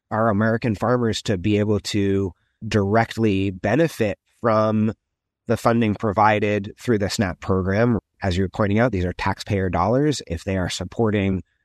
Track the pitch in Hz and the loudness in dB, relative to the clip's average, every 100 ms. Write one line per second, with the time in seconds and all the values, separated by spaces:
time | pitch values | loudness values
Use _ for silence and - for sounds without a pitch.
0 | - 110 113 101 110 113 123 104 113 123 | -6 0 2 2 2 0 -2 -2 0 2
1 | 117 101 - 98 98 104 104 101 - 104 | 0 -2 -2 -2 2 2 2 0 -2 -2
2 | 98 98 98 - _ _ 110 107 98 110 | 0 0 -2 -6 _ _ -2 0 2 2
3 | 113 - 110 98 98 92 104 120 165 - | 0 0 0 0 -2 -4 0 0 0 0
4 | 107 - _ _ 117 110 110 107 107 101 | -4 -4 _ _ 0 2 2 2 0 -4
5 | _ _ _ _ - 110 120 117 110 98 | _ _ _ _ -4 0 2 2 0 0
6 | 113 98 104 107 104 104 95 - - 110 | -2 2 4 4 2 -2 -4 -6 -2 0
7 | 98 - 98 82 - 95 92 101 120 110 | 0 -2 -4 -4 -2 0 0 2 2 0
8 | - _ 98 90 95 - 104 104 123 101 | -4 _ -2 0 -2 0 0 2 2 0
9 | 90 - - 98 - 101 92 82 92 127 | -2 -2 -4 -4 -2 -2 0 0 2 2
10 | 151 139 - 85 - 95 85 - 90 - | 0 -2 -6 -6 -4 -4 -2 -6 -6 -2
11 | 113 104 98 95 - _ | 0 2 0 -2 -6 _